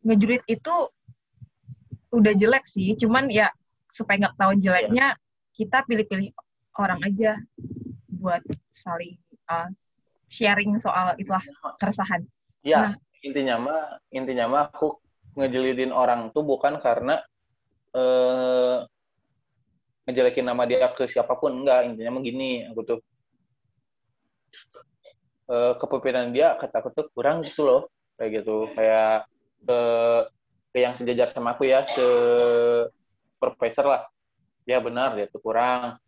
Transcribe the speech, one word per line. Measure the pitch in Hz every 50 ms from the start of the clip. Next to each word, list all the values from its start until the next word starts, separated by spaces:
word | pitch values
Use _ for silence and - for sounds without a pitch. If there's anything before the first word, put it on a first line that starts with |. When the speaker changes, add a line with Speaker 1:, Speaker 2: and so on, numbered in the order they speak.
Speaker 1:
ngejulit | - 220 220 202 202 214 247 247 - -
itu | 226 - _ 311 339 349 277 - _ _ _ - - _ _ _ _ _ - _ _ _ _ - - _ _ _ - - _ _
udah | - 240 208 214 208
jelek | 196 208 226 262 269 -
sih, | - - 196 185 190 220 226
cuman | 233 214 233 262 269 269
ya | 202 214 214 - - _ _ _ _ _ _
supaya | _ - - 220 - 202 196 202
nggak | - - -
tahu | 196 190 202 202
jeleknya, | 185 190 180 180 - - 226 247 - 277 -
Speaker 2:
Iya. | _ _ _ _ _ _ _ _
Speaker 1:
kita | - 214 185 - 262 262
pilih-pilih | - 240 214 208 - 202 190 196 - _ - _ _ _ _ _ _ _
orang | - 202 185 180 165
aja | - 202 196 196 226 214 214 214 - _ _ - - - - - - - - - _ _
buat | 185 180 185 185 175 175 - - - - _ _
saling, | _ - - 185 170 170 175 175 180 _ _ _ - _ _
eh, | - 165 165 170 180 190 _ _ _ _ _ _ _ _ _ _
sharing | _ - - 233 202 202 196 202 208 208 220
soal | - 202 - 180 185 180 170 -
itulah | - - 190 185 - - - _ - - - _
keresahan. | 202 190 202 - 190 190 185 170 - - _ _ _ _ _ _
Speaker 2:
Ya, | _ 143 156 143
Speaker 1:
Nah. | 113 104 101 - _ _ _ _
Speaker 2:
intinya | - 139 135 147 135 131 117 113
mah, | 120 139 156 160 151 147 - - _ _
intinya | - 131 131 127 127 123 117
mah | 117 131 147 147
aku | 147 - - 151 151 - _ _ _ _ _ _ - -
ngejelitin | 139 139 131 123 127 131 131 127 123 131 131 -
orang | 127 127 123 120 117 113 113 _
tuh | 151
bukan | 151 147 135 - - 143 151 147
karena, | - 127 117 117 120 131 156 - - _ _ _ _ _ _ _ _ _ _ _ _ _ -
eh, | 131 127 127 127 127 127 127 127 127 127 127 127 127 127 123 127 123 - _ _ _ _ _ _ _ _ _ _ _ _ _ _ _ _ _ _ _ _ _ _ _ _
ngejelekin | - 127 127 127 123 123 135 123
nama | 123 120 123 123
dia | 120 123 127 127 123
ke | - - 131
siapapun, | 123 - 123 - - - - - 143 127 127
enggak. | 135 139 127 127 120
Intinya | 123 113 110 113 117 127 131
mah |
gini, | 135 120 120 131 135 131 127 120 113
aku | 120 113 113
tuh, | 107 - 117 113 _ _ _ _ _ _ _ _ _ _ _ _ _ _ _ _ _ _ _ _ _ _ _ _ _ _ _ _ _ _ _ - - _ _ - - _ _ _ _ - _ _ _ _ _ _ _ -
eh, | 123 120 120 123 120
kepemimpinan | 120 - 143 143 127 - 135 123 127 120 120
dia | 120 131 156 165 -
kata | - - 127 - 113
aku | 110 127
tuh | - 156 151 -
kurang | _ 120 120 139 156 165
gitu | 156 143 - - 147
loh, | 135 127 139 - - _ _ _ _ _
kayak | - 117 110 110 110
gitu, | 104 110 107 107 110 107 101
kayak | 110 110 110 110 110 110 110 110 110 - _ _ _ _ _ _ _
ke, | _ 92 123 120 120 117 117 117 117 117 117 117 110 - _ _ _ _ _ _ _ _
ke | _ 127
yang | 123 123 123
sejajar | 120 123 120 123 117 123 117 -
sama | 127 120 117 117 -
aku | 143
ya, | 131 131 131
ke | 135 - - 127 127 123 123 120 120 120 120 120 120 120 120 120 120 120 117 120 117 - _ _ _ _ _ _ _ _ _ _
profesor | 131 120 - _ - 117 - - 185
lah, | 190 131 - - - _ _ _ _ _ _ _ _ _ _
ya | _ - 127 127
benar | 113 117 120 120 131 131 113
dia | 104 101
tuh | - _ 104
kurang. | - 113 110 117 123 127 123 123 123 120 120 _ _